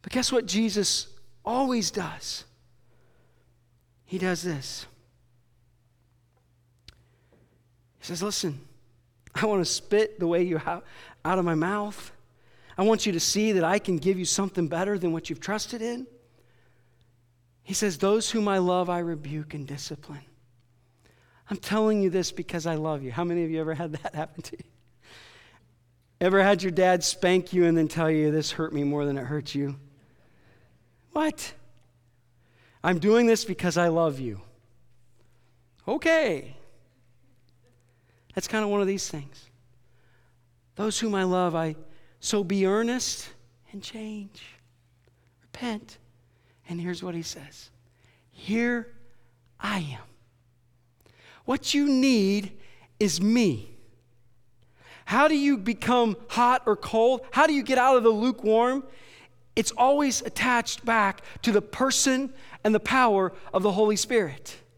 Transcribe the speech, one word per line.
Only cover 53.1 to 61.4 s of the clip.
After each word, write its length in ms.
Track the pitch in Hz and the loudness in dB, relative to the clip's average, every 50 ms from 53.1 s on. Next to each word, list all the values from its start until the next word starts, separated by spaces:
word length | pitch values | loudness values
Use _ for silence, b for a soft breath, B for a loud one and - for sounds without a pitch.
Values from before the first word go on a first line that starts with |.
| - 165 | 0 2
me." 540 | 185 208 226 247 233 190 135 107 104 - - - - - - _ _ _ _ _ _ - - - _ _ _ _ _ B B B B B B B B | 2 2 4 4 4 2 2 -2 -6 -14 -20 -20 -20 -20 -20 _ _ _ _ _ _ -20 -20 -20 _ _ _ _ _ B B B B B B B B
How 200 | - 190 240 285 | -2 2 4 4
do 80 | 311 311 | 4 4
you 220 | 285 277 285 285 | 4 4 2 2
become 600 | 226 185 220 233 - - - 247 247 240 226 196 - - - | 2 0 -4 -4 -2 0 2 4 4 4 2 0 -4 -8 -6
hot 340 | - 233 240 247 254 254 - | 0 4 4 4 4 2 2
or 100 | - 208 | 0 0
cold? 460 | 202 - - - 226 226 240 262 240 262 B B | 0 -2 -2 2 4 4 4 4 2 -2 B B
How 160 | 262 302 320 | 4 4 4
do 40 | 302 | 4
you 120 | 285 226 | 2 0
get 140 | - 262 254 | 2 2 4
out 180 | 226 254 269 | 6 6 6
of 80 | 247 220 | 6 6
the 60 | 226 | 6
lukewarm? 720 | 220 208 226 254 254 - - 214 220 226 233 247 262 277 269 B B B B B B B B B B - - - - | 4 4 2 0 0 0 0 2 4 4 4 2 0 -2 -6 B B B B B B B B B B -20 -20 -8 -4
It's 160 | - 226 - - | -2 -2 -2 0
always 480 | - 247 262 285 285 294 277 220 - | 2 4 4 4 4 2 0 0 -2
attached 640 | - 220 - - 208 254 247 233 226 - - - - | -6 -6 -4 -2 0 2 2 2 0 -2 -8 -6 -2
back 380 | 226 226 226 208 196 185 - B B B B | 0 2 2 2 2 0 -4 B B B B